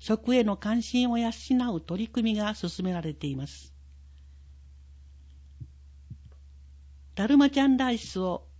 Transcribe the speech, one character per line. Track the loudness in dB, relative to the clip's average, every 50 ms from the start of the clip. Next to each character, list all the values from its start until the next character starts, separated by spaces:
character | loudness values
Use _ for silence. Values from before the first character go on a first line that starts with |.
| -2
食 | -2 -2 -2 0 2 2
へ | 4 4
の | 2 0 -2
関 | -4 -2 -2 -2 -2
心 | 0 0 0 0 2
を | 0
養 | 0 -2 -2 -4 -8 -2 0 0 2 2 0 -2
う | -4
取 | -4 -6 -6 -6 -6
り | -4
組 | -2 -2 0 0 0
み | 0
が | -2 -4 -4
進 | -4 -6 -6 -6 -4 -4
め | -2 -2
ら | -4
れ | -4 -6 -8
て | -6 -6
い | -6 -6
ま | -6 -8
す。 | -10 -12 -16 -20 -20 -20 -20 -20 -20 -20 -20 -20 -20 -20 -20 -20 -20 -20 -20 -20 -20 -20 -20 -20 -20 -20 -20 -20 -20 -20 -20 -20 -20 -20 -20 -20 -20 -20 -20 -20 -20 -18 -18 -18 -18 -18 -20 -20 -20 -20 -20 -20 -18 -18 -18 -18 -20 -20 -20 -20 -20 -20 -20 -20 -20 -20 -20 -20 -20 -20 -20 -20 -12 -6
だ | -4 0
る | 4 6 8
ま | 8 6
ち | 6 4
ゃ | 4
ん | 4 4 4
ラ | 2 0 -2
イ | -2
ス | -4 -6 -6 -4
を | -2 -2 -2 -4 -8 -14 -20 -20